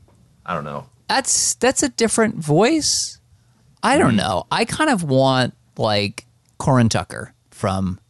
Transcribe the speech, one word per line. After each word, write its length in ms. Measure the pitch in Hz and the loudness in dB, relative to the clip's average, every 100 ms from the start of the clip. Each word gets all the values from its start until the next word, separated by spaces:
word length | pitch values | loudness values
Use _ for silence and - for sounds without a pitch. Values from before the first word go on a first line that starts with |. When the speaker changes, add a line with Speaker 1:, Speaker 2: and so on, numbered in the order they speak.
| _ _ _ _ - | _ _ _ _ -8
Speaker 1:
I 80 | |
don't 100 | 85 | -8
know. 220 | 73 71 - _ - | -6 -10 -14 _ -4
Speaker 2:
That's, 460 | 233 262 - - - | -4 -2 -2 -2 0
that's 280 | 240 269 | 0 0
a 60 | 285 | -2
different 460 | - 226 - 214 - | 0 0 2 0 -2
voice. 840 | 151 151 240 320 - - - - _ _ _ _ _ _ | 0 2 4 2 0 -2 -4 -10 _ _ _ _ _ _
I 140 | 214 285 | 0 2
don't 160 | 370 | 2
Speaker 1:
Mm. 40 | 113 | 2
Speaker 2:
know. 280 | 95 90 - | 0 -4 -4
I 140 | 170 | -4
kind 260 | 226 - 311 | -4 -2 0
of 140 | 226 | 0
want, 500 | 156 131 135 131 123 - _ - | 2 2 4 2 0 -4 _ -4
like, 480 | 113 104 101 - - _ _ - | 0 0 -2 -6 -18 _ _ -6
Corin 300 | - 127 113 | 2 4 4
Tucker 460 | 101 80 58 - _ _ | 2 -4 -10 -14 _ _
from 480 | - 104 95 95 92 | -6 -4 -2 -4 -6